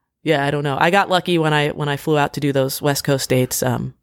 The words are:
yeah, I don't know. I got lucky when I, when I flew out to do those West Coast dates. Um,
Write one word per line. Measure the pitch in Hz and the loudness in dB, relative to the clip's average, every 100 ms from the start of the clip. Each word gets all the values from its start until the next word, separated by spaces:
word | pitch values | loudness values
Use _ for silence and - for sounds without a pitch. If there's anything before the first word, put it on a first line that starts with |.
| _ _ | _ _
yeah, | 160 147 | 0 0
I | 143 | 0
don't | 147 | -2
know. | 147 135 | -2 0
I | 170 | 2
got | 196 180 | 2 2
lucky | 180 175 170 | 0 2 0
when | 156 | 2
I, | 151 147 | 2 0
when | - 147 | -2 -4
I | 139 | -4
flew | - 147 | 0 0
out | 143 | 0
to | - | -2
do | 143 | -2
those | 135 135 - | 0 -2 -2
West | 147 143 - | -2 -2 0
Coast | 135 - | -2 2
dates. | 127 127 - | 0 0 -2
Um, | 127 123 127 - | -2 -2 -6 -12